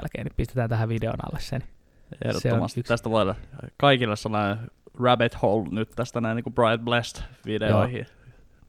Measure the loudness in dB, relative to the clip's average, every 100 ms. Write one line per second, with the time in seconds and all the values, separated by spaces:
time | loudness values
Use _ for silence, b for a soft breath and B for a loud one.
0 | -6 -8 -6 -4 -2 0 0 0 0 0
1 | -2 -4 -6 -6 -4 -6 -6 -14 _ _
2 | -20 -6 -4 0 2 2 0 -4 -2 -2
3 | 2 2 2 -2 -10 -14 -14 2 4 4
4 | 2 -2 -2 0 0 -2 -6 -16 -18 0
5 | 2 4 2 2 2 2 0 -4 -4 -4
6 | -6 -2 -2 -2 -2 2 4 2 2 0
7 | 0 -6 -12 -10 -6 0 4 4 4 0
8 | -10 b b b b b